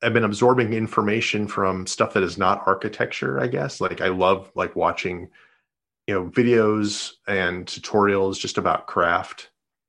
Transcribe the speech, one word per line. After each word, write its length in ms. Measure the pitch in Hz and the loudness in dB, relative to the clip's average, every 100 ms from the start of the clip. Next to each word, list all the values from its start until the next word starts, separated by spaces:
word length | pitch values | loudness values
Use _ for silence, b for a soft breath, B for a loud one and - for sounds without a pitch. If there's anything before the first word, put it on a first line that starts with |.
I've 120 | 117 | 0
been 100 | 113 | 2
absorbing 480 | 107 101 120 127 113 | 0 4 4 4 2
information 760 | 113 110 - 104 110 120 107 104 | 0 0 0 0 0 0 -2 -2
from 380 | - 95 92 90 | -2 0 -2 -6
stuff 280 | - 107 | -2 0
that 100 | 107 | 2
is 140 | 90 87 | 0 2
not 260 | 95 101 - | 0 2 2
architecture, 760 | 98 110 - 123 - 135 135 | 0 -2 -4 -4 -4 -4 -2
I 60 | 123 | -2
guess. 340 | 139 143 - | -2 -4 -4
Like, 180 | 95 87 | -4 -2
I 80 | 92 | -2
love, 440 | 92 92 98 95 - | 2 2 2 -2 -6
like, 200 | 90 - | -4 -2
watching, 560 | 82 - 98 87 87 b b b b _ _ _ - | -2 -2 -6 -8 -10 b b b b _ _ _ -4
you 80 | |
know, 160 | 98 92 | -4 0
videos 840 | 113 123 117 107 107 104 104 - - - | 2 4 4 4 2 0 -4 -10 -12 -4
and 380 | 98 90 90 92 | -2 -2 -4 -8
tutorials 720 | - - 107 101 98 95 95 | -12 -2 2 4 4 0 -2
just 180 | - - | -4 -2
about 300 | 95 87 - | 0 0 -2
craft, 640 | - 85 87 - - - _ _ _ | 0 2 2 -2 -10 -20 _ _ _